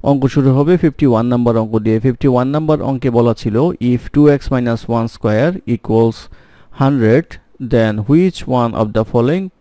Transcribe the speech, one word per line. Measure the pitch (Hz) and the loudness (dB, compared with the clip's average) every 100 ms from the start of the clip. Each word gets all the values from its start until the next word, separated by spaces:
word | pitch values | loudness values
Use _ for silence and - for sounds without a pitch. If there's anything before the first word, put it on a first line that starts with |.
অঙ্ক | 117 139 131 | 0 0 0
শুরু | 147 135 | 2 2
হবে | 131 143 180 | 2 2 2
ফিফটি | 170 - 139 | 0 0 0
ওয়ান | 113 120 | 2 2
নাম্বার | 123 120 113 | 0 2 0
অঙ্ক | 110 113 | 0 -2
দিয়ে। | 107 110 | 0 0
ফিফটি | 127 120 143 | 0 0 0
ওয়ান | 123 127 | 0 0
নাম্বার | 147 156 151 | -2 -2 -2
অঙ্কে | 107 131 135 | -2 -4 0
বলা | 117 117 | 2 0
ছিল, | 113 113 107 160 | 0 -2 -2 -2
"If | - 123 123 - | -2 -2 -2 -2
two | - 147 143 | 4 4 4
x | |
minus | - 131 120 117 - | -2 -4 -2 -4 -4
one | 117 117 | -4 -4
square | - 113 107 147 185 - | -4 -2 0 0 -4 -6
equals | 117 - 110 113 110 - - _ _ - - | -6 0 2 2 -2 -16 -20 _ _ -20 -2
hundred, | 135 139 110 123 170 - _ _ 127 | 0 2 4 2 0 -14 _ _ -2
then | 120 110 107 104 | 0 0 -2 0
which | 151 185 - - | 2 2 -2 -4
one | 127 120 - | -2 0 -2
of | 107 | -2
the | 110 110 | -2 0
following | 120 120 175 190 _ | 0 0 -2 -6 _